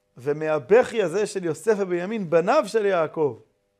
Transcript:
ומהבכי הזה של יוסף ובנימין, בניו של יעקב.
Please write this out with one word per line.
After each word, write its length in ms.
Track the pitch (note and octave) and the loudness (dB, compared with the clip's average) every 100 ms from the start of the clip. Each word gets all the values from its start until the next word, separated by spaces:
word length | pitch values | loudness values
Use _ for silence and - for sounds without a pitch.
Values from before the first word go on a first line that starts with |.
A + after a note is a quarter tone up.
| _ - | _ -12
ומהבכי 840 | B2+ D3 D#3 D3+ A#2+ G#3+ A#3+ A#3 | -6 -4 -2 -2 4 4 4 0
הזה 240 | F3+ F3+ G#3+ | -2 -2 -4
של 180 | F#3+ | -4
יוסף 300 | F3 D3+ - G#3 | -4 -4 0 0
ובנימין, 520 | F#3+ F3 F3+ A3+ F3+ | 0 -4 -4 -6 0
בניו 340 | E3 F3+ D4 A3+ | 0 4 2 2
של 200 | A3+ G3+ | 0 0
יעקב. 520 | F#3 D#3 - D3 A2 _ _ _ | 0 0 -2 -4 -4 _ _ _